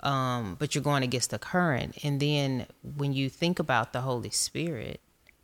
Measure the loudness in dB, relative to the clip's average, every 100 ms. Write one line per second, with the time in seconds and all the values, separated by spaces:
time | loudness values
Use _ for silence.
0 | -2 0 0 -2 -4 -4 -2 0 2 2
1 | 2 0 0 -4 0 2 4 2 -2 -4
2 | 0 2 4 2 2 0 -4 -10 -10 -2
3 | 0 0 0 0 0 0 2 2 2 -2
4 | -2 -2 -2 -2 -2 -2 -4 -4 -8 -10
5 | _ _ _ _